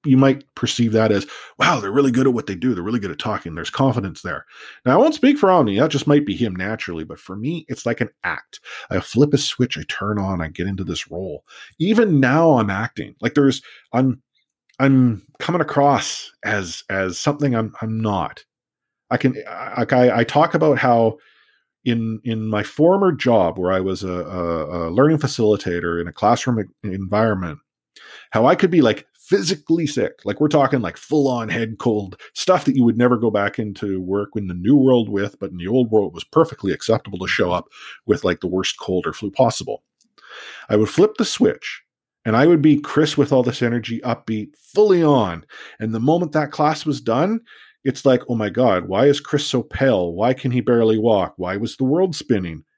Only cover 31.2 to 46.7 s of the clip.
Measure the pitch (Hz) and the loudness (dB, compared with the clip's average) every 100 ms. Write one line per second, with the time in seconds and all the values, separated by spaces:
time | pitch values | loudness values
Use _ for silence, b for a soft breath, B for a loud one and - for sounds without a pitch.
31.2 | 135 120 110 120 113 110 123 104 98 95 | 0 -2 -4 -4 -6 -4 -2 -2 -6 -16
32.2 | B - - 180 - 131 117 110 123 120 | B -6 0 2 2 2 2 4 2 2
33.2 | 113 104 101 - 107 98 104 95 90 98 | 0 0 -2 -4 -10 -8 -6 -6 -4 -4
34.2 | 101 107 95 90 98 143 131 127 113 101 | -4 -8 -8 -4 2 4 6 2 2 -4
35.2 | 101 _ 95 90 90 127 120 110 95 - | -4 _ -12 -10 -2 0 2 2 0 -8
36.2 | - 160 160 - 98 - - 110 - 98 | -2 2 2 -2 -4 -4 -2 -2 -4 -10
37.2 | 92 - 90 90 - B B B - 92 | -4 -2 0 -2 -6 B B B -2 0
38.2 | 90 85 90 92 92 - - 92 80 - | 0 -2 -2 -2 -4 -6 -4 -4 -4 -8
39.2 | 104 - 120 - - 107 _ _ - _ | -8 0 0 0 -8 -12 _ _ -20 _
40.2 | B B B B B 107 107 - 214 - | B B B B B 0 2 2 2 2
41.2 | 202 - 90 - - - _ _ _ _ | -4 2 0 0 -12 -16 _ _ _ _
42.2 | 113 113 156 170 151 143 - - 147 - | 0 4 4 6 4 4 2 0 2 0
43.2 | 131 131 123 - 120 117 110 117 123 117 | 2 2 2 -2 -2 -2 -6 -8 -6 -6
44.2 | - 110 104 _ - - 214 180 156 139 | -4 -6 -8 _ -4 2 4 6 4 4
45.2 | 98 82 _ B B B 113 110 127 170 | 2 -6 _ B B B -6 -2 0 0
46.2 | 175 156 147 - 151 | 0 -2 -4 0 0